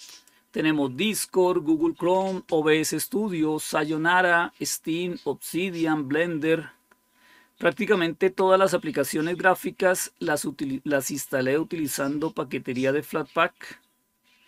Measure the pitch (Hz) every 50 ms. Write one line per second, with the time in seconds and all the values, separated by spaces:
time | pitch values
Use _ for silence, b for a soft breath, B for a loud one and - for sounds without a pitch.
0 | B B B B B B B B B B - - 156 156 156 147 143 135 123 131
1 | 196 220 196 - - - - 185 180 180 180 180 151 151 160 151 160 165 165 -
2 | 170 175 185 190 190 190 190 180 - - 175 160 151 156 151 156 156 - 165 156
3 | - - - 196 214 214 175 160 156 156 156 151 - - - 156 156 151 160 156
4 | 160 170 180 185 180 175 170 170 170 - _ - 165 - - - - 160 160 170
5 | 180 180 170 - - 147 131 - - - - 160 185 196 170 165 160 160 156 151
6 | 143 131 147 151 170 175 165 151 147 160 160 165 151 - - _ _ _ _ _
7 | _ b b b b b b b b b b b - 170 - - 208 180 180 180
8 | 170 170 160 - 190 190 190 - 190 190 190 190 190 190 175 170 - 156 131 151
9 | 139 - - 156 156 165 180 165 180 190 180 - - 185 - - 190 185 185 -
10 | - - _ - 175 165 151 143 - 151 139 - 151 135 135 135 - 156 143 139
11 | 135 - 147 135 - - - 135 127 131 139 156 160 - 180 165 156 135 - -
12 | 143 139 147 147 156 160 - - 147 135 147 135 - - 123 123 131 135 139 151
13 | 143 - - 160 147 - - 170 165 175 _ - - - - - _ _ _ _
14 | _ _ _ _ _ _ _ _ _